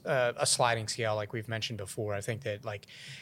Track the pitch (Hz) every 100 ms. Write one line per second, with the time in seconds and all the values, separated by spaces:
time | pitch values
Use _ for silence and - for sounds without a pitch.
0 | - 135 120 117 143 - 123 113 107 -
1 | 110 107 104 117 104 113 - 107 95 -
2 | 104 101 101 110 110 104 113 104 - -
3 | - 135